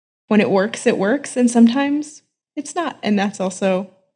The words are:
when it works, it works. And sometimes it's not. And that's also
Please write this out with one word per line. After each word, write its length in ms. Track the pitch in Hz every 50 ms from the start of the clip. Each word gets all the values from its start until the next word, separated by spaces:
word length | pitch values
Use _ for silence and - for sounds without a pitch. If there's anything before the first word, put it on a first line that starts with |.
| _ _ _ _ _ -
when 120 | 208 208
it 120 | 196 127
works, 340 | 185 196 190 226 - - -
it 140 | 247 190 -
works. 360 | 190 202 254 294 285 - -
And 140 | 254 247 233
sometimes 720 | 240 233 233 226 233 277 277 285 285 302 294 - - - _ _ _ _ _ _ -
it's 200 | 302 294 - -
not. 240 | 359 330 277 - -
And 160 | - 208 208 202
that's 220 | 196 208 202 -
also 500 | 190 190 190 - 202 190 185 185 196 - _ _ _ _ _